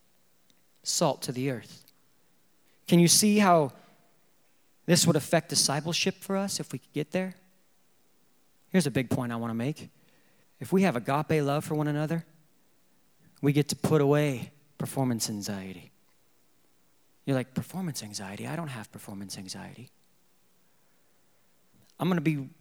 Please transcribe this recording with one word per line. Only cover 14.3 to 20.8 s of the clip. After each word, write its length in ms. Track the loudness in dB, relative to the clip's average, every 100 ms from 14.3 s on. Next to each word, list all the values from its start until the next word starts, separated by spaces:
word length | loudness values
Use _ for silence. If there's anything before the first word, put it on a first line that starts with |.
| -2 -8 _ _ -10
performance 500 | -6 -2 0 0 -4
anxiety. 640 | -6 -6 -8 -10 -14 -18 _ _ _ _ _ _ _ _ _ _ _ _ _ -2
You're 100 | -2
like, 200 | -2 -8
"Performance 480 | -8 -8 -8 -8
anxiety? 420 | -10 -10 -10 -10 -8
I 100 | -8
don't 120 | -8
have 240 | -10 -14
performance 480 | -16 -14 -12 -12 -12
anxiety." 500 | -12 -12 -14 -16 -20 _ _ _ _ _ _ _ _ _